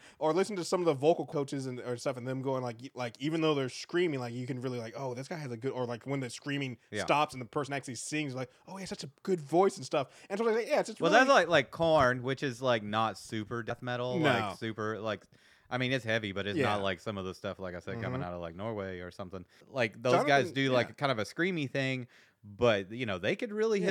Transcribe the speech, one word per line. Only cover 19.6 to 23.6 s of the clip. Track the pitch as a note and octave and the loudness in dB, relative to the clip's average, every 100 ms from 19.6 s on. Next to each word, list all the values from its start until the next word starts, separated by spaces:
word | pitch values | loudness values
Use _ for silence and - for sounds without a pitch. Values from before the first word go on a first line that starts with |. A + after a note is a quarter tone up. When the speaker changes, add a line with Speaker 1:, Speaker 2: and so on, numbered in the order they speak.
| - | -10
Speaker 2:
Like, | C3+ A#2 F#2+ | -2 -2 0
those | B2 D3+ | 2 4
guys | D3 C#3 B2+ | 6 4 4
Speaker 1:
Jonathan, | |
Speaker 2:
do, | C3 C3+ | 0 2
like, | B2+ A2 | 2 2
Speaker 1:
yeah. | |
Speaker 2:
kind | - C#3+ | -2 -2
of | A2+ | 0
a | |
screamy | G2+ - F3+ E3+ C3 | -4 -2 -2 -2 -2
thing, | C#3 C3 C3 A#2+ - _ _ | -2 -2 -2 -6 -16 _ _
but, | G#2 G2+ A#2+ G#2 F#2+ | -20 2 4 4 0
you | A#2+ | -6
know, | A#2 F#2 | -4 -2
they | G#2 G3 | 0 -2
could | A#3+ | -4
really | G#3 | -2